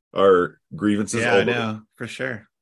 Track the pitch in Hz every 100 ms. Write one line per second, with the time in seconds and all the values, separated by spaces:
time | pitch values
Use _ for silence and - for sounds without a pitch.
0 | _ 90 98 90 85 - _ 82 104 101
1 | 101 117 117 117 113 120 113 107 - -
2 | 117 - 131 110 - _